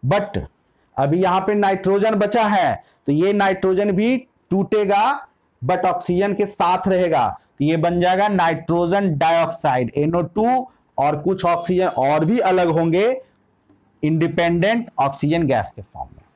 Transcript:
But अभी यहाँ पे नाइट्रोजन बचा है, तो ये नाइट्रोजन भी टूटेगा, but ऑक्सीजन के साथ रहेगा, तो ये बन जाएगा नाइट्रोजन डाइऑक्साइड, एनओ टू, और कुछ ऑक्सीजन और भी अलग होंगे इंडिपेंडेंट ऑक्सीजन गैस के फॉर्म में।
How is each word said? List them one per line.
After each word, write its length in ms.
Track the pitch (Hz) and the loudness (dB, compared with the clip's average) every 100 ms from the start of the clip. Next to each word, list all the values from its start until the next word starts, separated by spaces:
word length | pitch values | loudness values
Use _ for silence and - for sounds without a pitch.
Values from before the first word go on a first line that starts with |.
| 127 | 0
But 320 | 202 202 98 76 _ _ _ _ - | 0 0 -8 -10 _ _ _ _ -4
अभी 260 | 143 170 | 0 2
यहाँ 180 | 185 185 | 2 0
पे 140 | 190 | 0
नाइट्रोजन 600 | 208 202 190 185 196 220 | 0 0 0 0 0 2
बचा 300 | 214 202 233 | 0 0 0
है, 380 | 214 202 156 104 - _ - | 2 2 0 -2 -8 _ -4
तो 60 | |
ये 200 | 147 190 | 0 0
नाइट्रोजन 600 | 202 196 190 190 190 208 | 2 0 0 0 0 0
भी 360 | 190 220 254 - _ _ | 0 0 -2 -4 _ _
टूटेगा, 800 | 190 190 214 202 196 233 285 - _ _ _ | -2 0 0 2 2 2 -2 -8 _ _ _
but 140 | 123 180 | -4 0
ऑक्सीजन 560 | 185 233 - 180 202 | 0 -2 -2 -2 0
के 120 | 196 202 | -2 -4
साथ 420 | - 175 180 196 | 0 0 0 0
रहेगा, 500 | 185 180 156 110 - _ _ | 0 2 0 0 -4 _ _
तो 60 | |
ये 120 | 147 160 | -2 0
बन 240 | 170 175 | 0 2
जाएगा 280 | 180 185 208 | 0 2 0
नाइट्रोजन 920 | 196 170 160 - 170 170 202 196 147 | 2 0 -2 -2 0 0 0 0 0
डाइऑक्साइड, 760 | 160 165 165 - 151 127 117 - | 2 2 0 -2 -2 0 -2 -2
एनओ 260 | 151 175 | -2 -2
टू, 460 | 170 214 226 254 254 _ _ - | -2 -2 0 0 -4 _ _ -2
और 200 | 139 151 | -2 0
कुछ 260 | 170 185 | -2 -2
ऑक्सीजन 420 | 175 170 170 180 185 | 0 0 0 0 0
और 380 | - 131 151 | 0 0 2
भी 140 | 160 240 | 2 2
अलग 300 | 190 185 175 | 2 2 2
होंगे 520 | 160 165 170 220 262 - _ _ _ _ _ _ _ | 0 0 2 0 -2 -10 _ _ _ _ _ _ _
इंडिपेंडेंट 880 | 151 160 165 165 170 170 196 233 233 - | -2 0 0 0 0 2 2 0 -4 -2
ऑक्सीजन 480 | 139 139 147 170 151 | -2 -2 -2 0 0
गैस 260 | 123 98 - | 0 -2 -10
के 60 | |
फॉर्म 260 | 92 - - - | -18 -16 -16 -18
में। 80 | _ | _